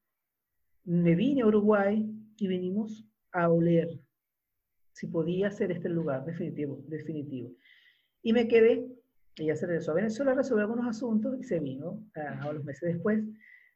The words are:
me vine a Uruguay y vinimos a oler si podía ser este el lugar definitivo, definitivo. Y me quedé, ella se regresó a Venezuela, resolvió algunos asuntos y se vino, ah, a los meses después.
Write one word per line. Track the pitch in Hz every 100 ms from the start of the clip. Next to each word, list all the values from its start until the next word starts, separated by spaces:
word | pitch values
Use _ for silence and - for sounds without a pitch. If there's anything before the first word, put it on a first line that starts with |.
| _ _ _ _ _ _ _ _ 185
me | 175 170 170
vine | 254 277
a | 220
Uruguay | 214 208 208 196 214 214 - - -
y | 190
vinimos | 180 180 202 220 - - _ _
a | 180 170
oler | 170 170 170 165 - _ _ _ _ _ _ _ _ _
si | - 175
podía | 170 160 185 202
ser | 202 196
este | 170 180
el | 170
lugar | 156 131 147
definitivo, | - 165 143 143 131 -
definitivo. | 156 156 156 143 131 117 - _ _ _ _ _ _
Y | 233
me | 233 226
quedé, | 233 226 262 - - _ _ _ -
ella | 156 147
se | 180
regresó | 165 -
a | 160
Venezuela, | 220 214 277
resolvió | 269 - 214 208
algunos | 240 240
asuntos | 214 247 214 262 262
y |
se | - 175
vino, | 139 131 160 214 - 160
ah, | 147 135
a | 143
los | 151
meses | 139 - 175
después. | 170 208 220 214 - - - _